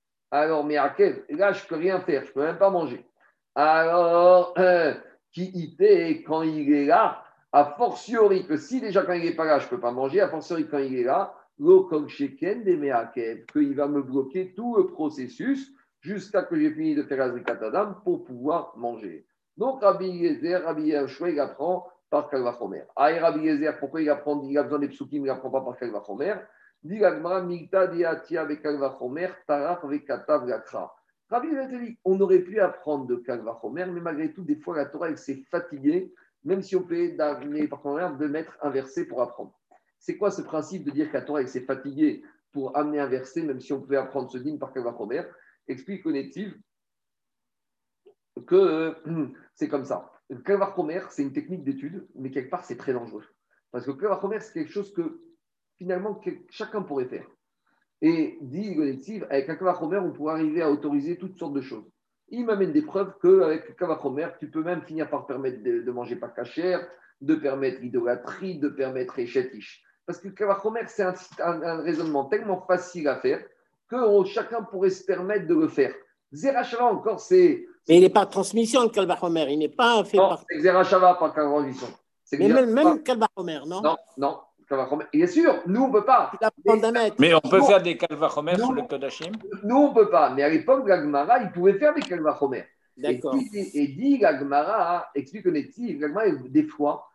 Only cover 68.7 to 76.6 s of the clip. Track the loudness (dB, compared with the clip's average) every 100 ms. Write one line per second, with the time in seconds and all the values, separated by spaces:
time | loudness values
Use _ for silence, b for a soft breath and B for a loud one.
68.7 | -2 -4 -4 -6 -6 -4 -2 -2 -8 -18
69.7 | -20 _ _ -14 -14 -14 -4 -2 0 -2
70.7 | -6 -6 -4 -4 -4 -12 -6 -4 -4 -6
71.7 | -4 -4 -4 -2 -2 -2 -4 -2 -4 0
72.7 | -2 -2 -4 -4 0 -2 -2 -6 _ _
73.7 | _ _ 0 4 4 4 -2 -6 -8 -8
74.7 | 0 0 0 -2 -2 -2 -2 0 2 2
75.7 | 2 0 -2 -18 _ _ -4 0 0